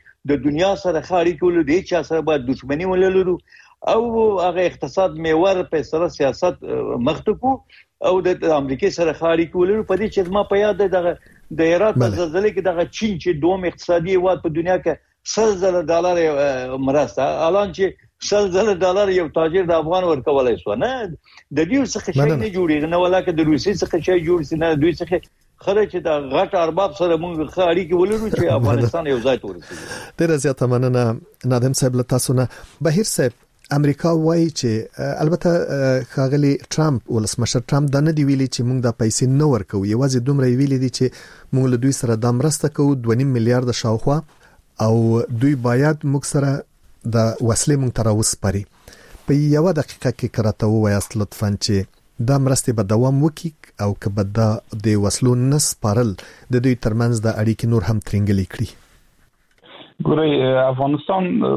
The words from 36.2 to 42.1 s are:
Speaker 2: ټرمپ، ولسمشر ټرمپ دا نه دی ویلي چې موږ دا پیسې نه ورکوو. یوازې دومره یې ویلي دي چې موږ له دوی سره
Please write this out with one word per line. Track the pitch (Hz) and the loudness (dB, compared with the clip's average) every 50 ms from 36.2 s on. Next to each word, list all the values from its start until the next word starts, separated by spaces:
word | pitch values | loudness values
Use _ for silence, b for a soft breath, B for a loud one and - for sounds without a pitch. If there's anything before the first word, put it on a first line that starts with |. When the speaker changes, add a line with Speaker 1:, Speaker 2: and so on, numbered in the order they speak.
| 135 131 139 147 143 139 139 - - - | 0 0 2 2 2 2 2 0 -4 -6
Speaker 2:
ټرمپ، | - - 156 156 139 110 - - | -2 0 0 2 0 -2 -2 -2
ولسمشر | 123 113 107 - - - 117 - - 127 | -2 -2 -2 -2 -2 -2 -2 -2 -2 -4
ټرمپ | - - 151 139 151 143 | -2 0 0 0 2 2
دا | 135 139 | 2 2
نه | 151 160 | 2 2
دی | 160 151 143 | 2 2 2
ویلي | 139 139 135 135 | 2 2 0 0
چې | 127 - - | -2 -2 -2
موږ | 120 123 131 131 | -2 -2 -2 0
دا | 120 120 | 0 -2
پیسې | 113 - 113 113 - - 131 | -2 0 0 -2 0 0 0
نه | 127 131 139 156 | 2 2 2 2
ورکوو. | 151 131 104 98 - - 101 98 | 2 2 0 -2 -4 -4 -2 0
یوازې | 104 107 120 139 139 127 | 0 0 0 0 0 0
دومره | 123 120 139 143 139 131 | 0 0 0 0 2 2
یې | 127 123 | 2 2
ویلي | 127 143 139 135 | 2 2 2 0
دي | 127 131 127 | 0 0 -2
چې | - - 127 120 B B B B B B B B - | -2 -2 -2 -2 B B B B B B B B 0
موږ | 127 131 | 0 2
له | 131 123 | 2 2
دوی | 117 127 139 | 2 0 0
سره | 135 - - 120 | 0 0 -2 -2